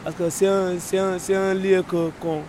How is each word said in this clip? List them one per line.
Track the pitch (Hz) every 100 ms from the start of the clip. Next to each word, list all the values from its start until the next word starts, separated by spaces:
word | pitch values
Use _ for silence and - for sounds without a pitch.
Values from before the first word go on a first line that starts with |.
Parce | 160
que | 156 170
c'est | -
un, | 190 196 185 180
c'est | - 190
un, | 190 180
c'est | 185
un | 190 190
lieu | 190 190 185
que, | 180 175 165 -
qu'on, | 165 156